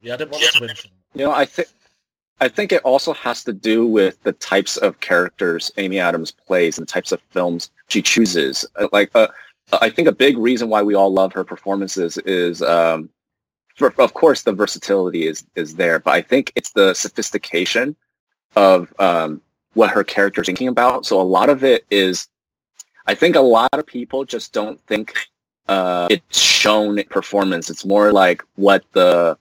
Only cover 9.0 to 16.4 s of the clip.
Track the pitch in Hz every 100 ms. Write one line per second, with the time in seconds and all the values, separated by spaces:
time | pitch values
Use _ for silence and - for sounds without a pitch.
9 | 101 117 110 - - _ _ - 113 113
10 | 240 104 135 135 113 123 117 107 104 101
11 | 98 95 95 95 92 82 - 98 95 95
12 | 85 85 92 92 87 85 71 85 82 82
13 | 80 _ _ _ _ _ _ _ 135 -
14 | 123 - 165 127 - 98 101 - - 98
15 | 90 82 80 76 - - 78 80 90 80
16 | - 78 - 135